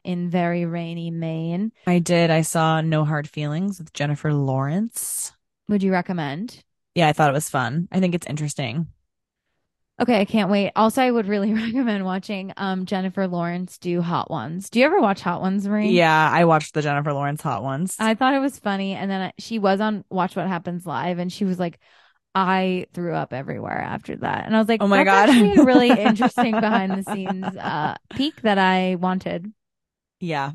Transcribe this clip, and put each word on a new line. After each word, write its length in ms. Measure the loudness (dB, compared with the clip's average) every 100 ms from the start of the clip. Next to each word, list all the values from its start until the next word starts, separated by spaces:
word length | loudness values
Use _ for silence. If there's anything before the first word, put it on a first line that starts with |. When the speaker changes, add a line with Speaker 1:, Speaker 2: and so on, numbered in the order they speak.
Speaker 1:
in 260 | -6 -6 -2
very 360 | 0 0 -2 -4
rainy 460 | -6 -8 -8 -8
Maine. 600 | -6 -6 -4 -4 -4 -6 -4 0
Speaker 2:
I 140 | 2
did. 320 | 2 2 4
I 100 | 2
saw 400 | 2 0 2 2
No 240 | 0 0 0
Hard 240 | -2 -6
Feelings 480 | -6 -6 -4 -4 -6
with 140 | -10
Jennifer 400 | -4 -4 -2 -2
Lawrence. 960 | 0 0 0 0 -2 -4 -6 -8 -8 -10 _ _ _ -2
Speaker 1:
Would 140 | 0
you 80 | 2
recommend? 720 | 0 -2 -4 -4 -6 -10 -14 _ _ _ 2
Speaker 2:
Yeah, 120 | 2
I 60 |
thought 160 | 4 2
it 40 |
was 160 | 2 -2
fun. 380 | -2 -2 -2 -2
I 80 | 0
think 160 | 0 -2
it's 100 | -4
interesting. 640 | -6 -6 -6 -6 -4 -6 -10 _ _ _ _ _ _ _ _ _ -4
Speaker 1:
Okay, 180 | 0 2
I 60 | 2
can't 240 | 2 2
wait. 220 | 2 0 2
Also, 240 | 2 4
I 100 | 2
would 160 | 2 0
really 260 | 0 0
<laughs> 120 | 0 -2
recommend 400 | -2 -2 -2 -2
watching, 480 | -6 -6 -8 -8 -6
um, 280 | -4 -4 -2
Jennifer 420 | -2 -2 -2 -2
Lawrence 500 | -2 -2 -4 -8 -8
do 240 | -4 -2
Hot 300 | 0 -2 -2
Ones. 380 | -6 -6 -8 -2
Do 100 | 2
you 60 | 4
ever 140 | 4
watch 220 | 2 0
Hot 200 | -4 -2
Ones, 260 | -2 -2 -2
Marie? 220 | 0 2
Speaker 2:
Yeah, 380 | 4 6 6 4
I 140 | 4 4
watched 280 | 4 0
the 80 | -4
Jennifer 320 | -2 -2 -2
Lawrence 280 | -2 -2 -4
Hot 200 | -4 -4
Ones. 340 | -4 -4 -4 -2
Speaker 1:
I 160 | -2 2
thought 180 | 2
it 60 | 2
was 180 | -2 -4
funny, 360 | -6 -4 -4 -4
and 160 | -4
then 100 | -4
I, 120 | -6 -10
she 220 | -8 0
was 200 | 2 2
on 240 | 0 -4 -4
Watch 260 | -2 -2 -2
What 100 | -4
Happens 380 | -4 -6 -8 -6
Live, 340 | -6 -4 -4
and 120 | -6
she 120 | -4
was 160 | -2 -2
like, 200 | -4 -8 _ _ _ _ _
"I 520 | -2 0 2 0 -2 -6
threw 200 | -8 -4
up 200 | -4 -6
everywhere 440 | -8 -8 -8 -6 -6
after 360 | -6 -8 -10 -8
that." 300 | -6 -4 0
And 100 | 0
I 40 |
was 100 | 2
like, 120 | 2
Speaker 2:
Oh 60 | 4
my 160 | 4
Speaker 1:
"That's 240 | 6 6 8
Speaker 2:
God. 80 | 8
Speaker 1:
actually 220 | 8 8
a 80 | 8
really 240 | 8 8
Speaker 2:
<laughs> 100 | 4
Speaker 1:
interesting 520 | 4 2 2 2 0
behind 380 | 2 2 2 0
the 100 | -4 -4
scenes, 460 | -6 -6 -6 -6 -8
uh, 380 | -6 -4 -4 -6 -8 -4
peek 260 | -4 -2
that 140 | 0 2
I 380 | 4 2 0 0
wanted." 560 | -2 -2 -4 -8 -10 -16 _ _ _ _ _ -10
Speaker 2:
Yeah, 300 | -4 -4 -4